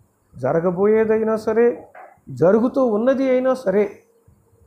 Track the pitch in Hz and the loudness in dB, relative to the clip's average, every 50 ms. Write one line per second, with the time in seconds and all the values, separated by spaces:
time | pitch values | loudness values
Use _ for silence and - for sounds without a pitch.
0 | _ _ _ _ _ _ - 131 127 127 151 165 165 185 180 180 196 214 214 220 | _ _ _ _ _ _ -12 -6 -4 -2 -2 0 0 -2 0 0 2 2 2 2
1 | 220 208 220 220 220 220 220 214 214 233 220 226 240 240 - - - - - - | 2 0 0 0 0 -2 -2 -2 -4 -2 0 2 2 2 0 -2 -8 -20 -20 -20
2 | - - - _ _ - 135 120 151 175 202 226 220 254 - 277 262 247 208 208 | -20 -20 -20 _ _ -16 -4 0 2 4 4 4 2 0 0 0 0 0 0 0
3 | 233 262 269 240 269 262 254 254 254 262 254 254 - - 185 208 202 - - - | 0 0 0 0 0 0 0 0 0 0 -2 -2 -2 -2 0 0 0 -2 -4 -12
4 | _ _ _ _ _ _ _ _ _ _ _ _ _ | _ _ _ _ _ _ _ _ _ _ _ _ _